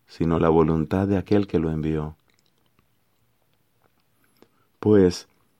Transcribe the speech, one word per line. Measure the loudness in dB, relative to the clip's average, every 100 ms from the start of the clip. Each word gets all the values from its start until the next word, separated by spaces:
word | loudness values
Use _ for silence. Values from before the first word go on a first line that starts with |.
| _
sino | -6 -2 0
la | 2
voluntad | 2 2 0 -2 -4 -2
de | -4
aquel | -2 -2 -2
que | -4
lo | -4
envió. | -4 -4 -6 -8 -14 _ _ _ _ _ _ _ _ _ _ _ _ _ _ _ _ _ _ _ _ _ _ _ _ _ _
Pues, | 2 4 4 0 -14 _ _